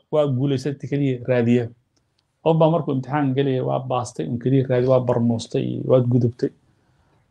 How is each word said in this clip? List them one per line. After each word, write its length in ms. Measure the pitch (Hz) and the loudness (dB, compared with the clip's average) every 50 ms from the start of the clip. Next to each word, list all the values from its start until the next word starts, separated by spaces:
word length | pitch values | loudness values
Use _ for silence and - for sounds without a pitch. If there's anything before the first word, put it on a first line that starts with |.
| _ - | _ -4
waa 140 | - 151 147 147 | -2 0 0 0
guulaysatay 600 | 131 120 139 143 139 131 135 151 139 - - 131 | 0 -2 0 0 -2 -2 -2 -4 -8 -8 -8 -6
keliya 260 | 147 143 143 135 127 120 120 - | -4 -2 -2 -2 -2 -4 -2 -2
raadiya. 380 | 127 123 120 117 120 120 120 113 - _ _ _ _ _ _ _ _ _ _ _ _ _ - | 0 2 2 2 2 2 0 -2 -10 _ _ _ _ _ _ _ _ _ _ _ _ _ 0
Qof 100 | 156 165 160 | 0 2 4
baa 120 | 165 156 | 4 2
markuu 220 | 165 170 143 156 139 | 2 0 -2 -2 -4
imtixaan 400 | 135 123 131 139 151 147 135 127 | -6 -4 -4 -4 -2 -2 0 0
galaya 300 | 135 139 139 131 127 127 | 0 0 0 0 -2 -2
waa 140 | 135 135 131 | -2 -4 -4
baastay, 460 | 127 127 127 123 117 - - - - - | -4 -4 -4 -4 -4 -6 -8 -10 -8 -6
un 100 | 131 117 | -6 -4
keliya 280 | - 131 135 135 127 135 | -2 2 2 2 2 2
raadi, 180 | 127 123 123 131 | 0 0 2 4
waa 120 | 131 127 | 4 2
barmoostay, 840 | 123 123 123 120 117 120 117 117 - - - 135 131 123 123 120 - | 2 2 0 0 2 0 0 -2 -4 -4 -4 -4 -4 -4 -6 -4 0
waad 200 | 127 127 131 123 120 | 2 2 4 4 4
gudubtay. 400 | 123 123 120 117 120 - - 139 - _ _ _ _ _ _ _ _ _ _ _ _ _ _ - | 2 2 2 0 -2 -2 -6 -6 -6 _ _ _ _ _ _ _ _ _ _ _ _ _ _ 2